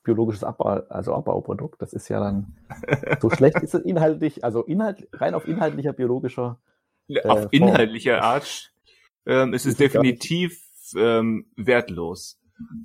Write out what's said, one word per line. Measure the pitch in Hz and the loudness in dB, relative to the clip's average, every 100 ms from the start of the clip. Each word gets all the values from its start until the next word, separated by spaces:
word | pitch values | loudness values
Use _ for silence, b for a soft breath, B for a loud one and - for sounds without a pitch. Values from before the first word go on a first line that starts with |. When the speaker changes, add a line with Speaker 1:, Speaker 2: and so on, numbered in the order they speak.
Speaker 1:
biologisches | - 110 113 104 | -2 0 0 -2
Abbau-, | - - 110 101 - | -6 -2 0 0 -4
also | - - | -8 -4
Abbauprodukt. | - - - - 98 160 - | -4 -2 -2 -2 -6 -8 -10
Das | - | -10
ist | - - | -10 -4
ja | 107 | -2
dann, | 101 98 101 - - | -2 -2 -6 -12 -20
Speaker 2:
<laughs> | - - 139 - 131 | -12 -2 -2 -2 0
Speaker 1:
so | 113 | 0
schlecht | - 135 170 | 4 4 4
ist | 156 | 0
es | 175 | -2
inhaltlich, | 175 175 160 156 156 - | 0 2 2 2 -2 -2
also | 120 113 - | -4 -2 -2
inhalt-, | 175 220 196 - | -2 -2 -6 -12
rein | - 151 165 | -6 -4 -4
auf | 156 | -4
inhaltlicher, | 165 160 147 143 | -2 -2 -2 -4
biologischer, | 135 123 127 123 - 120 120 _ _ _ _ - | -2 -2 -2 -4 -4 -6 -6 _ _ _ _ -8
Speaker 2:
Ja, | 131 | -2
Speaker 1:
äh, | - | 2
Speaker 2:
auf | 107 | 2
Speaker 1:
Form. | 104 | 2
Speaker 2:
inhaltlicher | 143 190 165 110 113 113 117 | 4 6 6 4 0 0 2
Art, | 113 135 - - - _ _ b b _ - | 2 0 -4 -12 -16 _ _ b b _ 0
ähm, | 131 131 | 2 2
ist | 127 135 | 0 0
es | 123 | 4
Speaker 1:
Ist | |
es | 139 | 4
gar | 113 | 4
nicht. | 127 120 | 2 2
Speaker 2:
definitiv, | - 170 180 - - - - - | -2 -2 -2 -6 -20 -20 -8 0
ähm, | 117 113 113 110 - - | 2 4 2 -2 -6 -6
wertlos. | 107 120 117 85 85 92 - - _ - - - | 2 2 0 -6 -6 -8 -14 -20 _ -20 -16 -10